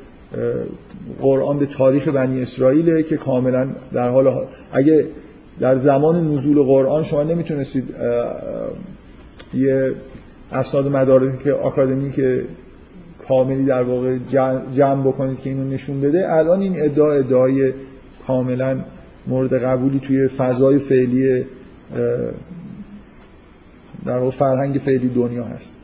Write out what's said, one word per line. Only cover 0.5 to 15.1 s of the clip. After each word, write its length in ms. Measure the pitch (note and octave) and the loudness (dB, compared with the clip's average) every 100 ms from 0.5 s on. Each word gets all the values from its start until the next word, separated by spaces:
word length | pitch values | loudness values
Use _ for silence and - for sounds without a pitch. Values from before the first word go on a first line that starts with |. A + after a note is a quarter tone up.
| B1 - - - - - - | -4 -6 -12 -18 -18 -14 -2
قرآن 380 | C3+ C3+ C3+ C#3+ | 2 2 2 0
به 60 | C#3 | -2
تاریخ 420 | - C3+ C#3 D3 | 0 2 2 2
بنی 340 | C3+ C3 C3 | 0 0 -2
اسرائیله 640 | B2 - B2+ D3 E3 D#3+ | -4 0 2 4 4 2
که 140 | D#3 D#3+ | 0 -2
کاملاً 520 | - B2+ B2+ B2+ C3+ - - | -2 0 0 0 -2 -6 -8
در 160 | - B2 | -4 0
حال 220 | B2+ C3+ | 4 4
ح-، 160 | - - - - | 2 -4 -12 -6
اگه 340 | B2 C#3 D#3 B2 - - - - - | 0 4 4 2 -4 -18 -20 -18 -2
در 160 | B2+ C3 | 0 2
زمان 580 | C3+ C#3 D3+ E3+ D#3+ | 4 4 4 2 0
نزول 280 | D3 C#3 D3 | 0 2 4
قرآن 420 | C3 C3+ C3 D3+ | 6 4 4 0
شما 200 | D3+ C#3+ | 0 -2
نمیتونستید، 720 | D3+ E3+ E3 D3+ C3 C3+ B2+ - | 0 -2 -4 -4 -4 -6 -6 -6
اه، 360 | B2 A#2+ A#2+ - - A1+ A1 - - - - - - - - | -2 -2 -2 -6 -10 -8 -8 -10 -14 -18 -20 -20 -20 -20 -8
یه 400 | B2+ C3+ C3+ C3 - - - - - - | -2 2 2 0 -4 -10 -20 -20 -20 -8
اسناد 340 | B2+ C3 C#3+ C#3 | -6 -2 0 0
و 40 | |
مدارک 580 | C#3 C3 C3 C3 B2+ C#3+ | 2 6 6 4 -2 -2
آکادمیک 960 | - C3+ D3 C3 C3 C#3 C3 B2+ B2+ - - - - - - - - - | 0 0 0 0 0 -4 -2 0 0 -4 -12 -20 -20 -20 -20 -20 -12 0
کاملی 380 | C3 C3 C3+ C3+ | 2 2 0 0
در 180 | B2+ | 0
واقع 340 | B2 B2 B2+ C3 B2 | 0 -2 -2 -4 -2
جم-، 340 | C3 C3 C3 - B2+ | 0 0 -2 -2 2
جمع 320 | C#3 C#3 | 2 2
بکنید 320 | C3+ | 0